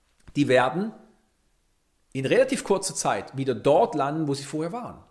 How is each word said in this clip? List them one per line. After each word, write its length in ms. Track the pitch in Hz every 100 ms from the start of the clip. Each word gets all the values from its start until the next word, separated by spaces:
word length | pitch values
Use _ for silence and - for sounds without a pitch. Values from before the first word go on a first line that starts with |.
| _ _ - 143
die 100 | 127
werden 460 | 127 127 160 220 - - _ _ _ _ _ _ _ _ _ _
in 120 | 135
relativ 380 | 131 208 262 262
kurzer 320 | - 190 190
Zeit 400 | - 147 104 -
wieder 180 | 135 131
dort 420 | 110 139 165 226
landen, 340 | 151 139 156 147
wo 40 |
sie 120 | 139
vorher 260 | 135 156 170
waren. 320 | 240 139 - -